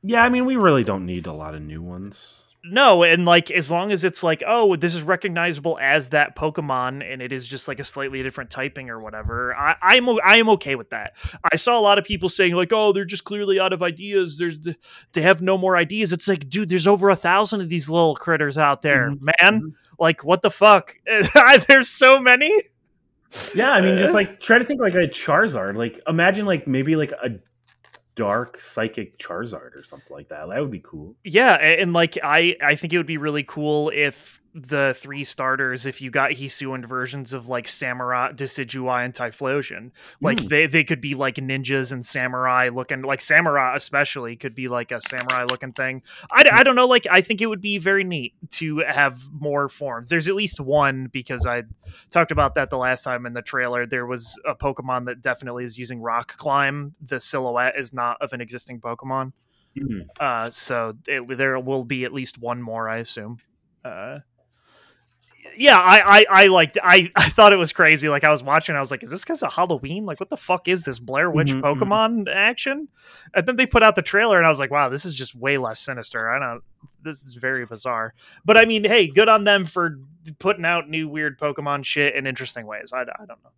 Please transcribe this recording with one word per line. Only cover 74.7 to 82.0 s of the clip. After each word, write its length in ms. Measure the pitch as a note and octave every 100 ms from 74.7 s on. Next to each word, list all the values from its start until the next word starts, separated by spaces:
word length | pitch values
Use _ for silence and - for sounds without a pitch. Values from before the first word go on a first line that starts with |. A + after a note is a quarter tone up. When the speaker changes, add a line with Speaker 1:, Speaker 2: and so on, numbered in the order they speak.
Speaker 2:
"Wow, 180 | C#3+ C#3
this 140 | C#3
is 100 | F3 C3+
just 180 | C3 B2
way 220 | C3 C#3
less 220 | A#2+ A2
sinister." 500 | - B2+ A2 A#2+ A2+
I 80 | C3
don't, 240 | C3 A#2+ - _ D3+ _
this 200 | D#3 C#3+
is 120 | C3+ A#2+
very 300 | C3 C3 A#2+
bizarre. 480 | A2 B2+ A#2 A2+ _ _ - E3
But, 100 | A3
I 80 | A3+
mean, 180 | A3 G3+
hey, 220 | A#3 E3+
good 200 | C#3+ A3
on 140 | A3
them 220 | G3+ G3+ E3
for 320 | F3+ E3+ C#3+ C3+ E3 D#3+ D3+
putting 240 | F#3 G3+
out 240 | E3+ E3+ D3+
new 200 | D#3+ D#3
weird 300 | D3+ D3+ C3+
Pokemon 440 | D3+ C#3+ D3 C#3+ C3+
shit 300 | D3